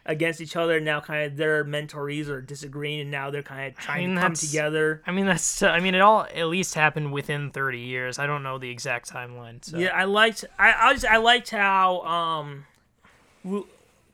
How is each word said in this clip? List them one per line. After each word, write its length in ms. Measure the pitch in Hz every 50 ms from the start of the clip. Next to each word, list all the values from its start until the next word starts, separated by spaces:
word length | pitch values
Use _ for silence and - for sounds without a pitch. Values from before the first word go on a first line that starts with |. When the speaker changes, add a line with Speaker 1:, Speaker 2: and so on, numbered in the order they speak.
| _
Speaker 1:
against 380 | - 160 151 165 165 160 156
each 140 | 170 151 -
other, 240 | 175 165 165 165 160
now 200 | 156 156 151 147
kind 240 | - - 156 151 151 147
of 100 | 143 143
their 260 | 156 156 156 151 147
mentorees 640 | 143 147 147 151 147 - 151 143 143 147 151 151 147
are 140 | 143 131
disagreeing, 600 | 127 127 143 135 147 143 135 147 147 147 151 151
and 100 | 147 143
now 180 | 143 143 139 139
they're 140 | 143 143 143
kind 280 | - 139 135 139 135
of 60 | 127 -
Speaker 2:
I 40 | -
Speaker 1:
trying 240 | - 147 147 180 180
Speaker 2:
mean, 80 | 185
Speaker 1:
to 60 | 180
come 100 | 180 185
Speaker 2:
that's 100 | 170 156 160 156
Speaker 1:
together. 560 | 143 156 151 151 156 156 156 156 156 156 -
Speaker 2:
I 60 | -
mean, 160 | 175 190 196 196
that's, 340 | 185 160 - - - -
uh, 60 | 208 190
I 120 | 160 170
mean, 140 | 180 190 185
it 80 | 185
all 220 | 196 208 220 208 165 - -
at 140 | - 170 165
least 260 | 165 190 180 - -
happened 400 | 160 151 151 147 156 151 143 139
within 380 | 143 143 - 151 143 143 139
thirty 300 | - 139 135 135 127 120
years. 360 | 120 127 127 127 127 127 123 143
I 80 | 143
don't 160 | 143 147 143
know 160 | 139 135 131 131
the 140 | 131 123
exact 360 | 123 120 - 139 123 120 - -
timeline. 520 | - 131 123 120 123 123 120 117 117 120 -
So. 140 | - 156 170
Speaker 1:
Yeah, 120 | 175 185
I 160 | 175 175 185
liked, 380 | 196 196 214 220 226 220 - - - - -
I, 160 | 190 226 220 214 226 247
I 40 | 285
just, 120 | 254 240
I 120 | 226 214 226
liked 340 | 226 233 240 247 240 -
how, 500 | 226 214 202 196 190 190 185 185 185 180
um, 640 | - 160 170 170 170 165 165 156 147 147 143 139 139 - _ _ _ _ _ _ _ - _ _ _ _ _ _ -
Lu-, 220 | 185 196 202 185 - _ _ _ _ _ _ _ _